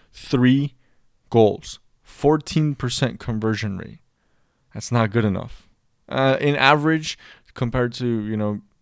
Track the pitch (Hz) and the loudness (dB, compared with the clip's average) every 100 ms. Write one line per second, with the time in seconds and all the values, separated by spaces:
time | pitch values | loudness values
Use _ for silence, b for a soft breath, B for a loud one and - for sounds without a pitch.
0 | b - - 131 127 135 143 _ _ _ | b -20 -2 4 4 4 2 _ _ _
1 | _ _ _ 117 107 92 - - _ _ | _ _ _ 4 4 2 -12 -20 _ _
2 | _ - 139 156 - 160 151 143 127 - | _ -2 2 2 0 0 0 -2 -6 -2
3 | 131 - - 110 110 107 110 92 - - | -4 -4 -8 -4 -2 -2 -4 -8 -12 -18
4 | _ _ _ _ _ _ _ - - 123 | _ _ _ _ _ _ _ -14 -4 0
5 | 110 113 107 92 - - _ _ _ _ | 0 2 0 -2 -6 -14 _ _ _ _
6 | - 127 135 135 147 143 135 147 151 160 | -8 0 2 2 2 2 4 4 2 0
7 | 156 - B B B - 123 127 123 120 | -4 -12 B B B -6 -4 0 -2 -2
8 | 123 113 107 110 107 104 - _ | -2 -2 -2 -2 -2 -4 -8 _